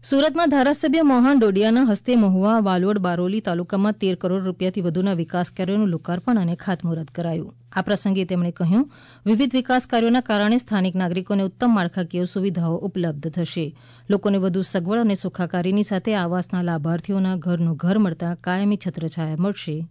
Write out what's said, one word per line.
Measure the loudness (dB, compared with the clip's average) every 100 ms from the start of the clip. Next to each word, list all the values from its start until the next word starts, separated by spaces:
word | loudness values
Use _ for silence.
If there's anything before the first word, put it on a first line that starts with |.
| 0
સુરતમાં | 2 2 2 2
ધારાસભ્ય | 4 2 2 2 4
મોહન | 4 4 6 6
ડોડિયાના | 4 4 4 4
હસ્તે | 4 2 2 4
મહુવા, | 4 4 2 2
વાલોડ, | 2 2 0 0
બારોલી | -2 -2 -2 -2
તાલુકામાં | -2 -4 -2 0 0
તેર | 0 -2 -2
કરોડ | -2 -2
રૂપિયાથી | -4 -2 -2 -2
વધુના | -2 0 -2
વિકાસ | -2 -2 -4 -4 -4
કાર્યોનું | -2 0 0
લોકાર્પણ | -2 -4 -6 0 0
અને | 0 -2
ખાતમુહૂર્ત | -4 -4 -2 -4 -6
કરાયું. | -6 -4 -4 -8 -16 -10
આ | -6
પ્રસંગે | -2 -2 0 -2 -2
તેમણે | -2 -2
કહ્યું, | -2 2 2 0 -6 -20 -8 0
વિવિધ | 2 2
વિકાસ | 0 0 -2 0
કાર્યોના | 0 2 2
કારણે | 2 0 2 0
સ્થાનિક | 0 0 0 0
નાગરિકોને | -2 -2 -2 -2
ઉત્તમ | -2 0 2 2
માળખાકીય | 0 -4 -4 -4 -4
સુવિધાઓ | -2 -2 -2 -2 -2
ઉપલબ્ધ | -4 -4 -4 -4 -6
થશે. | -4 -4 -4 -6 -8 -20 -20 -2
લોકોને | 0 2 2
વધુ | 0 -2
સગવડ | -2 -4 -2 0
અને | 2 0
સુખાકારીની | -4 -6 -4 -2 0 0
સાથે | 0 -2 -2 -2
આવાસના | 0 -2 -2 -2
લાભાર્થીઓના | -2 -2 -2 -4 -2 0 0 0
ઘરનું | -2 0 0 0
ઘર | 0 2
મળતા | 2 0 -6 -6
કાયમી | -4 0 0 0 -4
છત્રછાયા | -6 -6 -4 -4 -2
મળશે | -2 -2 -6 -6 -8